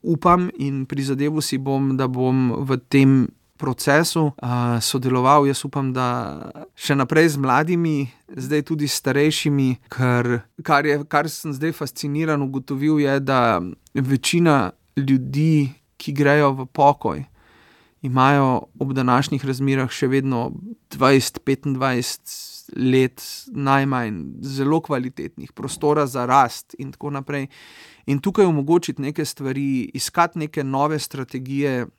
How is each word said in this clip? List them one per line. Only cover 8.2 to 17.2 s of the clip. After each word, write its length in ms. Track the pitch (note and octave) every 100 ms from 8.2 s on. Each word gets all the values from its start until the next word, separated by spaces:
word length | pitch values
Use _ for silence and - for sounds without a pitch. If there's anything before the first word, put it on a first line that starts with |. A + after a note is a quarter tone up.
| _ -
zdaj 260 | C3 D3+ C#3+
tudi 200 | D#3+ D3
s 120 | -
starejšimi, 760 | C#3+ C3+ D3+ D3+ D3+ C#3+ C3 B2+ _
ker 540 | - B2+ B2 A#2+ A#2+ - -
kar 220 | D#3 C#3+ D3
je, 140 | C#3+ D3
kar 200 | D3+ D3+
sem 240 | - D#3+ C3+
zdaj 160 | D#3+
fasciniran 680 | D#3 C#3 - D3 D3 D#3+ D3
ugotovil, 580 | C3+ C3+ - C3+ D3+ D3+
je, 200 | C#3 C#3
da 400 | C#3 C3 A#2 F#2 F2+ - _
večina 800 | - C3 C3+ - E3+ E3+ C#3+ F#2 _ _ -
ljudi, 760 | C3+ C3+ C3 C#3 D#3+ D#3 C3+ - _ _
ki 160 | -
grejo 400 | C#3 C#3 D3 C#3+
v 140 | C3+ B2+
pokoj, 560 | - C#3+ C#3+ G#2 D2+